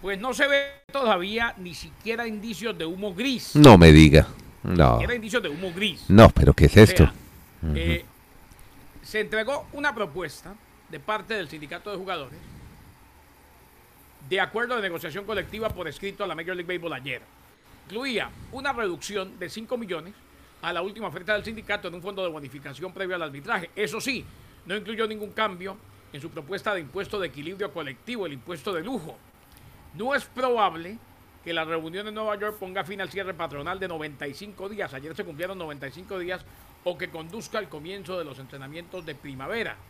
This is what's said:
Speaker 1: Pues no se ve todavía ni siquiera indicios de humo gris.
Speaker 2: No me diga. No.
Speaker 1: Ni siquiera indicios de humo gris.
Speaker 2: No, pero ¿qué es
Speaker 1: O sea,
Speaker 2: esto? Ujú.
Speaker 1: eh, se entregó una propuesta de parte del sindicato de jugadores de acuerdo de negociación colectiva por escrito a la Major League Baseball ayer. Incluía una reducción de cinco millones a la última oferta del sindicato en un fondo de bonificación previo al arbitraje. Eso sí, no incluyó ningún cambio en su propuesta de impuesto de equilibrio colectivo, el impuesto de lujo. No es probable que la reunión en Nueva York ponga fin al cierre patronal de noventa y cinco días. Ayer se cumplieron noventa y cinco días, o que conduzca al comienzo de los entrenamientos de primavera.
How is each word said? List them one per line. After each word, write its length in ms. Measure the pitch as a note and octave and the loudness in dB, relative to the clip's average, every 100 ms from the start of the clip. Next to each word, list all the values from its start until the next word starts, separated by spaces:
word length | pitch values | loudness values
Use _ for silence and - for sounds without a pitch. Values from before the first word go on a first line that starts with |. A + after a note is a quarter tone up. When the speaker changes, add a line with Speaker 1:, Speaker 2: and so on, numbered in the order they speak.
Speaker 1:
Pues 180 | F#3 G3 | -6 -6
no 140 | B3 | -4
se 140 | A#3 C#4 | 0 2
ve 160 | C#4 C#4 - - | 2 0 -10 -8
todavía 600 | C#4 A#3+ F#3+ F#3+ A3 A#3 - | -2 2 2 0 -2 -4 -4
ni 180 | F3+ D#3 | -12 -12
siquiera 520 | E3 - G#3+ A#3 A#3 | -14 -12 -6 -6 -4
indicios 480 | G#3+ A3 F3 A3 F3 | -6 -8 -6 -6 -6
de 100 | D#3+ | -8
humo 280 | F#3 G3+ | -6 -8
gris. 420 | F3 B3+ A#3+ - D3 | -4 -2 -2 0 10
Speaker 2:
No 220 | D3 G2 | 12 12
me 140 | E2 | 12
diga. 360 | D2+ D#2 D2 - - - - | 12 12 10 6 -2 -18 -10
No. 280 | - F2+ C#2 | -2 6 6
Speaker 1:
Ni 0 | A#1 | 6
siquiera 200 | - A#3+ | 0 -4
indicios 280 | A3+ A3+ | -2 -4
de 60 | F#3+ | -4
humo 220 | D3+ F#3+ E3+ | -6 -8 -4
gris. 300 | G#3 C3 - | -4 -4 6
Speaker 2:
No, 220 | G2 A2 | 12 12
pero 240 | - C#2 | 12 6
¿qué 120 | - D2 | 8 8
es 60 | |
Speaker 1:
O 20 | |
sea, 100 | - | 12
Speaker 2:
esto? 200 | G#2+ - D2+ - - - - - | 10 10 6 6 -20 -20 -20 -8
Ujú. 100 | D#2 D2 | -4 -2
Speaker 1:
eh, 300 | E3+ E3+ - - - - - - - - - - | 0 -2 -4 -20 -20 -20 -20 -20 -20 -20 -20 -20
se 160 | - G#3+ | -8 -6
entregó 480 | G#3+ A3 A3 C#4+ - | -2 -2 -2 -4 -6
una 200 | C#4+ D4 | -4 -4
propuesta 600 | A#3 F#3+ D3 E3 - E3+ G#3 - - - | -2 -6 -6 -10 -12 -18 -20 -20 -20 -18
de 100 | D#3 | -14
parte 360 | C#3 G#3+ G3+ G#3+ | -6 -6 -4 -8
del 120 | E3+ | -6
sindicato 440 | D#3+ D3 E3+ G#3 | -12 -12 -12 -10
de 60 | G3 | -10
jugadores 420 | F#3+ F3 C3 D#3 - - - - - - - - - - - - - - - - - - C#3 | -6 -8 -8 -16 -18 -20 -20 -20 -20 -20 -20 -20 -20 -20 -20 -20 -20 -20 -20 -20 -20 -20 -4
de 100 | F#3+ | -2
acuerdo 360 | F#3 G#3+ A#3+ B3 | -2 -2 -4 -2
de 60 | |
negociación 440 | G3 E3 E3 D#3+ G3+ | -4 -6 -8 -10 -6
colectiva 440 | G#3 E3+ G#3 A3 | -6 -6 -6 -8
por 180 | F3 E3 | -6 -10
escrito 360 | C3+ G3 G3 | -8 -10 -8
a 40 | G3 | -8
la 80 | D#3 | -6
Major 200 | E3+ F3+ | -8 -8
League 120 | F3 | -6
Baseball 260 | F3+ E3 | -8 -6
ayer. 280 | C3+ C3+ B2 - - - - - - - | -8 -8 -10 -12 -20 -20 -20 -20 -20 -12
Incluía 420 | G3+ C4+ G#3+ B2 - - | -8 -4 -4 -6 -10 -16
una 200 | B3+ C#4 | -8 -6
reducción 640 | A#3+ G#3 E3 - G3+ F#3+ F#3 | -4 -4 -6 -8 -8 -8 -10
de 100 | F3+ | -12
cinco 280 | G#3+ A3+ B3 | -12 -8 -8
millones 360 | A3 E3+ E3 G#3 - - - - | -6 -8 -10 -20 -20 -20 -20 -10
a 100 | D#3+ | -6
la 100 | F3 | -6
última 240 | F#3 G#3 G3+ | -6 -8 -10
oferta 260 | D#3 F3 | -10 -4
del 100 | G#3 | -4
sindicato 440 | G3+ A3+ G#3 G#3 F#3+ | -4 -12 -6 -6 -6
en 80 | F3 | -10
un 60 | |
fondo 200 | F3 G3 | -10 -6
de 60 | F#3 | -6
bonificación 640 | D#3 C#3+ C#3 C#3+ C3+ F#3 | -6 -14 -14 -14 -12 -12
previo 220 | F3+ F#3+ F3+ | -8 -6 -4
al 80 | |
arbitraje. 480 | D#3 C#3 C#3+ A3 E3+ - | -6 -10 -6 -6 -4 -6
Eso 240 | G3+ G3+ | -6 -4
sí, 240 | A3+ A#3+ - - - - - | -6 -6 -8 -20 -20 -20 -10
no 80 | G#3 | -8
incluyó 320 | F#3 A3 A3 | -8 -4 -4
ningún 240 | G#3+ G#3 | -4 -10
cambio 440 | F3+ A3 F3+ F#3+ F#3+ - - - | -4 -4 -4 -12 -14 -18 -20 -16
en 80 | D3 | -14
su 80 | D#3+ | -12
propuesta 440 | D#3+ C#3+ F#3 - G3 | -12 -8 -6 -4 -4
de 60 | |
impuesto 380 | C#3+ F3+ F#3+ G#3 | -6 -10 -8 -6
de 80 | E3+ | -8
equilibrio 460 | C3 D3 F#3 G3 | -8 -14 -8 -8
colectivo, 540 | E3+ D3 B2+ - A#3+ F3 | -8 -10 -12 -12 -8 -8
el 60 | |
impuesto 380 | C#3 A2+ F3 - | -10 -12 -12 -6
de 120 | F3 | -6
lujo. 340 | F3+ B3+ D#3 - - - - - - - - D3 | -6 -8 -10 -18 -20 -20 -20 -20 -20 -20 -20 -8
No 180 | A#3 | -4
es 100 | C#4 | -4
probable 760 | - - B3+ A#3+ G3 D#3+ E3+ A3 - - - - | -4 -4 0 2 2 0 -12 -16 -20 -20 -20 -18
que 80 | E3+ | -6
la 140 | E3+ D#3+ | -4 -2
reunión 420 | E3 D#3+ F3+ G#3 | -4 -6 -10 -10
en 60 | |
Nueva 240 | G#3+ A3 G#3 | -8 -6 -4
York 180 | G#3 G#3+ | -6 -8
ponga 240 | F#3 F#3+ | -8 -8
fin 180 | E3+ G3 | -6 -8
al 80 | F#3 | -8
cierre 240 | F#3 F#3 | -8 -8
patronal 460 | E3+ E3 C#3+ D3+ F#3+ | -8 -8 -8 -8 -8
de 80 | F#3 | -8
noventa 400 | E3 D3+ C#3 D3 | -8 -10 -10 -12
y 60 | - | -12
cinco 340 | G#3 G3 G3 | -16 -14 -12
días. 240 | G#3 E3 | -8 -10
Ayer 220 | C3+ D3 D#3+ | -10 -14 -12
se 100 | F3+ | -12
cumplieron 320 | D3 F3+ F#3+ | -10 -10 -8
noventa 300 | D#3+ D3 C3+ | -12 -12 -14
y 40 | |
cinco 280 | D#3+ F#3 F#3+ | -16 -12 -10
días, 260 | F3+ F3+ - - - - | -8 -10 -12 -20 -20 -8
o 140 | F3+ E3+ | -8 -6
que 120 | F3+ | -10
conduzca 480 | D#3+ D#3+ G#3+ D#3 A3+ | -10 -12 -14 -8 -8
al 100 | F3+ | -8
comienzo 500 | D#3 D#3 G3 E3 F#3 | -12 -12 -14 -10 -10
de 40 | |
los 140 | C#3+ B2 | -10 -14
entrenamientos 640 | C3 C#3 C3+ D#3 E3+ F#3 E3 | -18 -18 -16 -16 -14 -14 -12
de 100 | C#3+ | -14
primavera. 600 | D3 C3 C3+ A3+ F#3 G#2+ | -14 -12 -8 -6 -6 -10